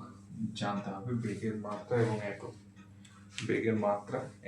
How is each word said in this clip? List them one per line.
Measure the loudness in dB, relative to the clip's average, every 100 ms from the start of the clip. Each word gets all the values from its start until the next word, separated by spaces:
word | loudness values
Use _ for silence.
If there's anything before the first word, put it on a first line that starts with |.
| -10 -14 -12 -4 -2 0
জানতে | 0 0 -2 -4
হবে, | 0 0
বেগের | 0 0 0 -2 -2
মাত্রা | -4 2 4
এবং | 6 4 0
একক, | -4 -8 -12 -16 -20 -18 -18 -18 -18 -10 -4 2
বেগের | 4 4 4 4
মাত্রা | 2 0 -4 -4 -8